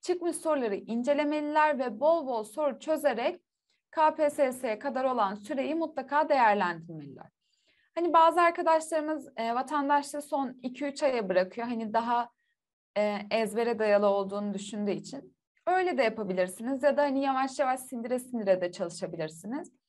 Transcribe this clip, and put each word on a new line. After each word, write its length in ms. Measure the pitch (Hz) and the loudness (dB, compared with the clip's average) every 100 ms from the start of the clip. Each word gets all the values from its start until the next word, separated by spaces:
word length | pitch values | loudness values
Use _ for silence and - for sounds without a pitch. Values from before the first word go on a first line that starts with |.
Çıkmış 340 | - 359 349 320 | -2 -2 -2 -4
soruları 400 | 320 302 240 196 | 0 0 0 -4
incelemeliler 1040 | - 233 247 285 294 302 294 302 302 277 | -4 -4 0 0 2 -2 0 2 2 2
ve 200 | 254 214 | -2 0
bol 280 | 285 339 269 | 2 2 0
bol 160 | 240 | -6
soru 360 | 214 - 302 262 | -6 -2 -2 -2
çözerek 680 | - 311 302 226 262 359 _ _ _ _ _ | -2 0 2 0 -2 -4 _ _ _ _ _
K 240 | - 311 311 | 2 2 4
P 140 | 294 | 0
S 220 | 285 269 | 2 0
S 280 | 254 220 214 | 0 -4 -4
kadar 240 | 277 254 | -4 -2
olan 320 | 262 247 202 208 | 0 2 0 -2
süreyi 400 | - 285 262 320 | -6 -4 -2 -2
mutlaka 540 | 320 311 254 285 311 | -4 -6 -2 0 2
değerlendirmeliler. 1000 | 277 226 208 180 170 170 160 143 131 - _ _ _ _ _ _ - | 6 6 6 2 -2 -10 -14 -14 -16 -20 _ _ _ _ _ _ -4
Hani 180 | 339 | 4
bazı 280 | 320 330 330 | 6 6 6
arkadaşlarımız, 880 | 339 339 330 320 311 320 302 311 - - | 4 4 2 2 2 -4 -2 -6 -8 -6
e, 180 | 226 233 | -2 -2
vatandaşlığı 680 | 262 294 277 285 285 294 | -2 -2 2 2 0 -10
son 380 | 285 294 269 - | -4 -4 -4 -6
iki 240 | 254 254 285 | -10 -6 -8
üç 180 | 285 | 0
aya 260 | 302 254 196 | 0 0 2
bırakıyor. 380 | 180 185 190 233 | 2 2 -4 -6
Hani 260 | 233 220 | -4 -2
daha, 380 | 220 233 240 233 _ _ _ _ _ _ - | -2 0 -2 -2 _ _ _ _ _ _ -2
e, 220 | 208 208 208 | 0 -2 -2
ezbere 480 | 220 214 208 233 233 | -2 0 0 -2 0
dayalı 280 | 214 202 208 | 4 4 4
olduğunu 460 | 202 196 202 208 | 2 0 -4 -4
düşündüğü 380 | 196 202 208 208 | -6 -6 -4 -2
için. 460 | 185 - 277 - _ _ _ - | -4 -6 -14 -16 _ _ _ 0
Öyle 320 | 370 359 262 | 2 2 2
de 60 | |
yapabilirsiniz 800 | 240 226 202 185 185 185 226 269 | 0 0 -4 0 -2 -2 -6 0
ya 140 | 294 247 | 2 2
da 40 | |
hani 200 | 285 269 | 2 2
yavaş 380 | 277 262 269 262 | 0 0 -2 -2
yavaş 200 | 262 262 | -2 -2
sindire 400 | - 247 233 254 | -6 -10 -4 -4
sindire 420 | 254 240 202 185 | -4 -4 0 2
de 100 | 180 | 0
çalışabilirsiniz. 1000 | 175 180 170 180 165 156 160 196 262 359 _ | -4 -8 -6 -10 -8 -10 -10 -10 -10 -10 _